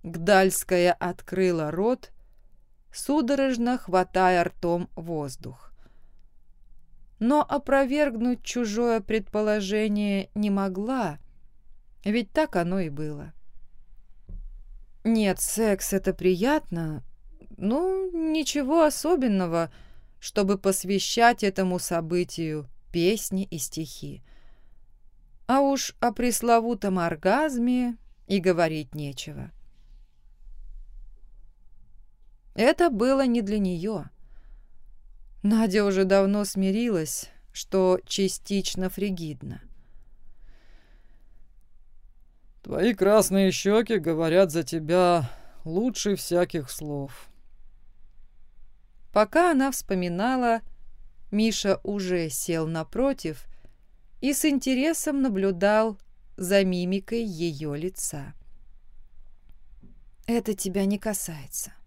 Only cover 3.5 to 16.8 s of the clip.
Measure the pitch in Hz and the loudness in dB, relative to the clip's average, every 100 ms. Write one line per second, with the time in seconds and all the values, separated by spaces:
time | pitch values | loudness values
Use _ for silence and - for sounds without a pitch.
3.5 | 240 233 254 - 185 185 185 185 180 170 | 2 0 -2 2 2 2 4 4 4 2
4.5 | - 175 175 175 - 170 156 143 - 131 | -2 -2 -2 -4 -10 -6 -6 -6 -10 -14
5.5 | 127 - - - - - - - - - | -16 -20 -20 -20 -20 -20 -20 -20 -20 -20
6.5 | - - - - - - - 226 302 - | -20 -20 -20 -20 -20 -20 -2 2 4 2
7.5 | 285 285 269 269 285 285 226 247 247 - | -2 2 2 4 2 2 2 -2 -2 -4
8.5 | 247 226 214 240 226 208 220 202 214 214 | -4 -2 0 2 0 0 -4 -2 0 2
9.5 | 214 190 214 220 208 208 196 190 208 208 | 0 0 0 0 0 0 0 -2 -2 0
10.5 | 196 196 185 214 262 190 147 - - - | 0 0 -2 -4 -2 -2 -6 -16 -20 -20
11.5 | - - - - - 202 226 - - 311 | -20 -20 -20 -20 -6 0 0 0 0 2
12.5 | 180 170 196 165 143 151 147 151 - - | 0 0 0 -2 -4 -8 -8 -12 -14 -14
13.5 | - - - - - - - - - - | -14 -14 -16 -18 -20 -20 -20 -14 -12 -12
14.5 | - - - - - 220 226 202 165 - | -14 -16 -16 -18 -6 0 2 2 0 -2
15.5 | - 220 196 - 196 196 - 180 175 240 | 0 2 0 0 0 0 0 0 2 2
16.5 | 302 - 170 | 0 -2 -6